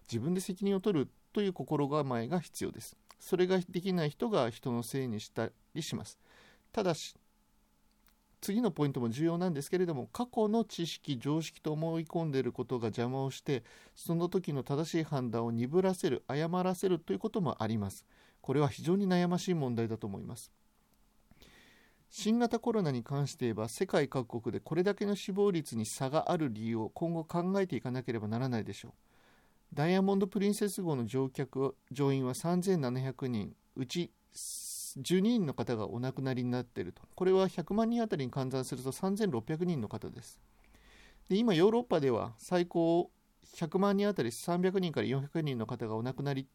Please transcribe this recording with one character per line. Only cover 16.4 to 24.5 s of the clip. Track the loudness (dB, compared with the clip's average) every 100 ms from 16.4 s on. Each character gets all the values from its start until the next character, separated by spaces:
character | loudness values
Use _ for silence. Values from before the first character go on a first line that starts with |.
| 0 0
ら | 0 0
せ | 0
る | 0
と | -2
い | -2
う |
こ | -2
と | 0
も | 0 0
あ | 0
り | 0
ま | -2
す。 | -6 -18 _ -20 _
こ | 0
れ | 2
は | 2
非 | 0
常 | 0 2
に | 4
悩 | 4 4
ま | 2
し | 0
い |
問 | 0 0 0
題 | 0
だ | -2
と | -6
思 | -8
い |
ま | -10 -12
す。 | -16 _ _ _ _ _ _ _ _ -20 -20 -20 -20 -20 _ _ _ -4
新 | 2 4
型 | 2 0
コ | 0
ロ | 2
ナ | 2
に | 0
関 | -2 -2 -2
し | 0
て | -2
言 |
え |
ば、 | 0 -2
世 | -2 0
界 | 2 2
各 | -2 -4 -6
国 | -4